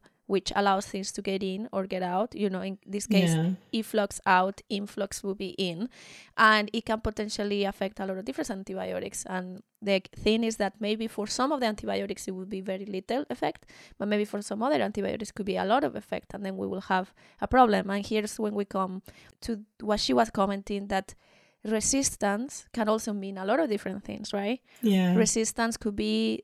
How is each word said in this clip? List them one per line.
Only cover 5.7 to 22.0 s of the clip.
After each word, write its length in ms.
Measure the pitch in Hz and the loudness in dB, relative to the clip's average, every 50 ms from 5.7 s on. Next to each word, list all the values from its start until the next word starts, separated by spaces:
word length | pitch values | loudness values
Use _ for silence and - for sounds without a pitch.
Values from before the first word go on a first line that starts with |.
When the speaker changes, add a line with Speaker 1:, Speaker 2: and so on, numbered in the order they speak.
| 165 165 220 254 - - - - - - - - - | -2 -4 -6 -8 -10 -14 -20 -20 -20 -20 -20 -6 2
Speaker 1:
and 320 | - 226 220 214 214 208 208 - | 4 6 8 6 6 4 0 -4
it 100 | 233 - | -4 -2
can 160 | - 220 220 | -2 -2 -2
potentially 640 | - 226 208 - 214 214 - - 208 202 202 202 196 | -2 -4 -4 -4 -6 -6 -4 -4 -2 0 0 0 0
affect 340 | 190 196 - 196 196 - - | -2 -2 -4 -6 -6 -4 -6
a 60 | 196 | -6
lot 120 | 190 190 190 | -6 -6 -6
of 60 | 208 | -6
different 240 | 262 269 - 302 - | -6 -6 -6 -4 -4
antibiotics. 720 | 202 190 190 - 190 190 185 185 180 185 190 202 - - - | -6 -8 -8 -8 -8 -6 -6 -4 -4 -6 -6 -6 -10 -10 -8
And 380 | - 185 180 185 185 185 185 - _ _ - | -6 -6 -6 -6 -8 -12 -16 -18 _ _ -6
the 220 | 214 202 196 190 - - - | 0 2 2 2 0 -4 -8
thing 280 | - - 208 220 226 233 | 0 2 2 4 4 2
is 120 | 226 226 - | 0 0 0
that 160 | 208 190 - - | -2 -2 -2 -4
maybe 260 | 214 208 220 220 226 - | -2 -2 -2 -2 -4 -6
for 180 | - - 208 | -4 -6 -6
some 240 | 208 - - 247 285 | -4 0 0 0 2
of 100 | 320 269 | 2 0
the 60 | 254 | 0
antibiotics, 600 | 220 208 202 - 214 196 196 196 196 196 - - - | 0 -2 -2 -4 -4 -2 -2 -2 -4 -6 -8 -8 -8
it 40 | |
will 140 | 190 185 185 | -8 -8 -8
be 140 | 196 214 190 | -8 -8 -6
very 240 | 190 202 190 190 196 | -6 -6 -6 -6 -6
little 400 | 208 196 185 - - 226 269 294 - | -6 -6 -6 -4 -2 -2 -2 -2 -4
effect, 340 | - - - 302 - - _ - - - - - - - | -4 -2 -2 -2 -2 -4 _ -20 -20 -20 -20 -16 -8 -4
but 80 | 208 208 | 0 0
maybe 180 | 208 208 208 | 2 2 2
for 160 | 208 - 208 | 0 -2 -6
some 200 | 202 - 208 208 | -6 -4 -4 -2
other 180 | 226 269 302 277 | 0 2 2 2
antibiotics 500 | 208 196 214 208 196 190 - 220 214 - | 2 0 0 -2 -2 -2 -2 -4 -6 -8
could 140 | - - 190 | -8 -6 -4
be 100 | 196 185 | -2 0
a 80 | 185 180 | 0 2
lot 180 | 190 226 277 | 4 4 4
of 140 | 302 285 - | 2 0 -2
effect, 380 | - - - - - - - - | -4 -8 -6 -8 -8 -8 -10 -10
and 100 | 202 202 | -8 -6
then 140 | 190 190 190 | -6 -4 -4
we 80 | 196 | -4
will 160 | 190 185 185 | -4 -4 -4
have 300 | - - 190 185 190 - _ _ - - _ - | -2 0 0 0 0 -4 _ _ -20 -20 _ -8
a 80 | 202 - | -2 4
problem. 400 | 240 262 254 226 202 190 190 190 | 8 8 8 8 6 2 2 0
And 140 | 196 202 202 | -2 -4 -2
here's 320 | - 220 214 208 208 - - | 0 -2 -2 -2 -2 -4 -4
when 160 | 220 208 208 | -4 -2 -2
we 120 | 208 202 | -2 -4
come 360 | - - 190 190 185 185 190 - - - - - - - - | -2 -2 -2 -2 -2 -4 -10 -12 -14 -20 -20 -20 -20 -20 -12
to 200 | - - 226 208 214 _ _ - | -6 -6 -6 -6 -8 _ _ -8
what 200 | - 208 208 214 | -2 0 0 0
she 120 | - - | 2 2
was 160 | 254 247 226 220 | 4 4 4 2
commenting, 580 | - 214 196 196 202 196 196 - 208 202 202 196 | 2 2 2 2 0 -4 -4 -4 -4 -4 -2 -2
that 260 | 208 190 190 - - _ _ _ _ _ _ _ _ _ - 208 220 214 | -2 -2 -2 -4 -14 _ _ _ _ _ _ _ _ _ -4 -2 -2 0
resistance 880 | - - - 269 | 2 2 2 2